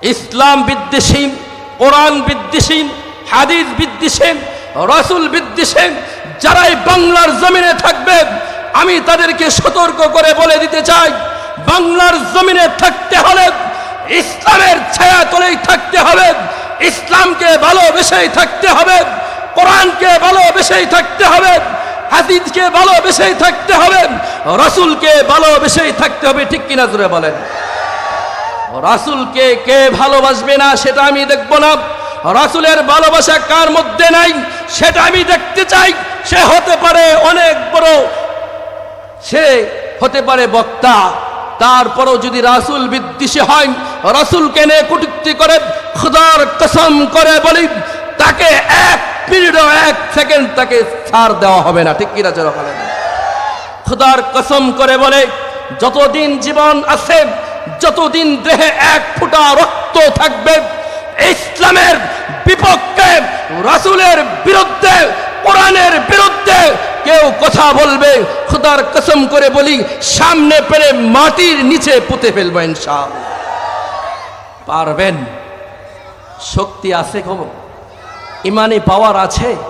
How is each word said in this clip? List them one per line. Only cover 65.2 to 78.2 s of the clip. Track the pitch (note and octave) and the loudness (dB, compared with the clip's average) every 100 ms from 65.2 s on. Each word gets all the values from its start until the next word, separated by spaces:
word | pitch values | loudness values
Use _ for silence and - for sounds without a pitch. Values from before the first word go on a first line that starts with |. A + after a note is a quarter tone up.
| - - | -8 -4
কোরআনের | G4 F#4+ F#4+ F#4+ F4+ E4 | 2 4 4 4 2 2
বিরুদ্ধে | - G4+ G4 G4 - F#4 E4 - - - | 0 2 2 0 0 4 4 0 -6 -8
কেউ | C4+ D#4+ D4+ - | 2 4 4 2
কথা | D4 - D4+ | 0 2 2
বলবে, | C4+ D4+ C4 C#4+ C4 F#3 - - | 4 2 2 4 2 0 -6 -6
খোদার | - D4 C#4+ | -2 0 0
কসম | - D#4 - D4 C4 | 0 -2 2 2 2
করে | C#4+ C#4 | 2 2
বলি, | C4+ C#4+ C#4+ G#3 - | 2 0 0 -4 -8
সামনে | - - D#4+ E4 D4 D4+ C#4+ | -4 0 2 2 4 2 2
পেলে | D4+ D4 | 2 2
মাটির | C4 A3+ A#3+ D4+ D#4 F4+ D4+ | 2 2 4 2 2 0 2
নিচে | C4 D#4+ C#4+ C4 A#3+ | 0 0 2 0 0
পুঁতে | C4 A#3 | -2 -2
ফেলবো | F3+ F3+ E3+ | -2 -2 -2
ইনশাআল্লাহ। | E3 D#3+ - C#3+ C#3 - - - - - - - - - - - - - - - - | -4 -6 -6 -6 -6 -10 -12 -12 -10 -10 -8 -10 -10 -10 -12 -12 -16 -20 -20 -20 -8
পারবেন? | D3+ D#3+ D3+ F#3+ E3 A#2+ A2 - - - - - - - - - - | -6 -4 -2 -2 -4 -10 -14 -18 -20 -20 -20 -20 -20 -20 -20 -20 -18
শক্তি | - - F#3+ - G3 | -8 -6 -6 -8 -6
আছে? | F3 D#3+ G#3 | -4 -4 -10
খবর | F3 F#3+ D3+ - - - - - - - | -10 -10 -12 -16 -20 -20 -20 -20 -20 -20